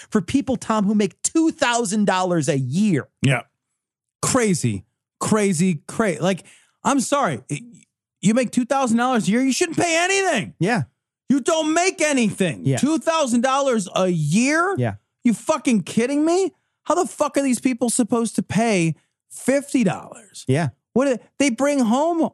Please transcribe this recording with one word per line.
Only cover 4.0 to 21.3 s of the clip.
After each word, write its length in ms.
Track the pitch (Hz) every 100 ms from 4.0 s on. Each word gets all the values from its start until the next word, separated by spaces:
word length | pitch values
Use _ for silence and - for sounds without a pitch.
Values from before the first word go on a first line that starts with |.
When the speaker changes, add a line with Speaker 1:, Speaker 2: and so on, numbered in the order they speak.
| _ _
Speaker 2:
Crazy, 640 | 160 262 220 175 123 98 - _ _ -
crazy, 600 | - 214 202 160 185 160 -
cra-, 300 | - 220 -
like, 240 | 175 190 - - _ _
I'm 160 | - 277
sorry. 420 | - 285 233 120 -
Y-, 100 | - 240 - _ _ _ _
you 120 | 170
make 160 | 233 254
two 120 | -
thousand 320 | 247 277 262 226
dollars 300 | 247 247 165
a 20 |
year, 80 | 226
you 100 | 269
shouldn't 240 | 247 349 311
pay 260 | 349 320
anything. 520 | 359 392 381 269 - -
Speaker 1:
Yeah. 260 | 170 233 135 _ _ _ -
Speaker 2:
You 120 | 277
don't 340 | 240 320 311
make 260 | 320 370 370
anything. 600 | 302 285 220 - 180 104
Speaker 1:
Yeah. 120 | 135 131
Speaker 2:
Two 220 | 269 320
thousand 420 | - 320 277 240
dollars 480 | 254 269 277 226 180
a 140 | - 185
year? 640 | 185 247 254 254 311 359 381
Speaker 1:
Yeah. 160 | 120 104 _ _
Speaker 2:
You 100 | 240
fucking 480 | 208 - 311 - 220
kidding 420 | 156 - 240 285
me? 280 | 311 349 370 - _ _
How 100 | -
the 120 | 320 330
fuck 300 | - 294 285
are 60 |
these 180 | 277 240
people 300 | 262 247 240
supposed 460 | - 240 240 226 -
to 60 |
pay 500 | 185 185 233 196 165 151 _ _ _
fifty 520 | - - 277 269 277
dollars? 640 | 208 113 - - - - -
Speaker 1:
Yeah. 220 | 131 151 - _
Speaker 2:
What 140 | 220 277
do 100 | 233
they, 60 | -